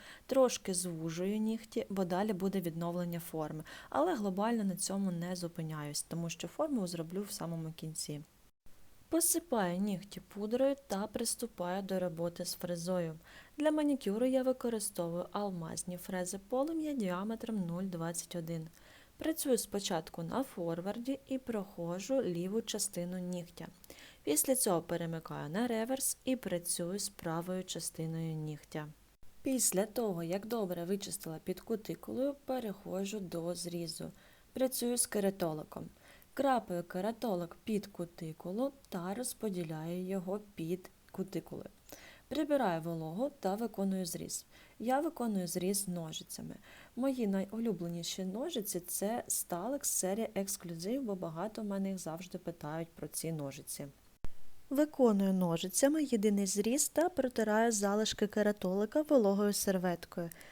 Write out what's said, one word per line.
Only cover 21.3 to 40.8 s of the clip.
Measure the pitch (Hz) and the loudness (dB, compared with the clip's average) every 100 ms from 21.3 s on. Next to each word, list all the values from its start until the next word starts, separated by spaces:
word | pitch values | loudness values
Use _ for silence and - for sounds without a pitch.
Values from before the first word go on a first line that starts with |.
| 262 | -4
проходжу | 247 214 196 - 170 180 190 269 | -2 -4 -4 -6 -4 -4 2 2
ліву | 180 175 185 220 | 2 0 0 0
частину | 226 214 - 180 175 185 | -2 -2 -2 -4 -4 -4
нігтя. | 180 180 170 - 160 - - - - - | -4 -4 -8 -12 -14 -16 -20 -18 -18 -8
Після | - 302 - 254 | 0 2 4 4
цього | 214 170 | 6 4
перемикаю | 170 170 165 165 - 147 147 | 2 -2 -2 -4 -6 -6 -2
на | 185 247 | 0 2
реверс | 220 226 269 - - | 0 0 0 0 -2
і | 254 254 | 0 0
працюю | 190 175 170 - 175 196 | 0 -2 -2 -2 -2 -2
з | - | -4
правою | - 170 165 180 185 | -4 -2 -2 -2 -4
частиною | 185 175 - - 160 160 165 | -2 -4 -6 -4 -4 -2 -2
нігтя. | 156 156 151 - 156 151 - - - - - | -2 -4 -6 -8 -8 -8 -12 -20 -16 -16 -6
Після | 277 262 - 185 214 | 0 2 4 4 2
того, | 247 220 170 | 0 0 0
як | 165 190 220 | 0 -2 -2
добре | 233 185 175 | -2 0 -2
вичистила | 170 202 196 - 160 160 | -2 -2 -2 -6 -6 -6
під | - 185 | -6 -6
кутикулою, | - 220 - 165 - 226 285 277 | -2 -4 -4 -8 -4 0 0 -2
переходжу | - 262 220 196 175 185 196 214 | -4 -4 -2 -6 -6 -4 -2 -4
до | 170 170 170 | -4 -4 -4
зрізу. | 170 175 170 165 - 165 - - - - | -4 -4 -4 -4 -6 -10 -12 -20 -20 -8
Працюю | 247 262 - 240 240 | 0 2 2 0 2
з | - | 2
кератоликом. | 208 196 196 170 156 - - 165 - - - - | 4 2 2 -2 -2 -6 -10 -12 -14 -20 -20 -10
Крапаю | - 269 247 214 175 | 2 4 4 2 -4
кератолик | 170 180 208 226 240 180 170 - | -4 -2 -2 0 0 0 -2 -8
під | - 202 202 | -2 -2 -2
кутикулу | - 170 - 160 156 175 202 277 - - | -8 -8 -8 -10 -8 -6 -2 -2 -4 -8
та | 185 175 | -6 -4
розподіляю | 208 254 - 220 180 160 156 165 180 185 | -4 -4 -2 -2 -2 -4 -4 -4 -4 -2
його | 190 180 208 208 | -2 -2 -4 -6
під | - 165 185 | -6 -2 -2